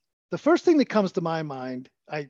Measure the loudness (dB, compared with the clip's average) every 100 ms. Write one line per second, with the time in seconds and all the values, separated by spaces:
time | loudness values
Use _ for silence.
0 | _ _ _ -4 2 2 4 2 4 2
1 | 0 -2 -4 -4 -6 -8 -8 -10 -12 _
2 | _ -10 -10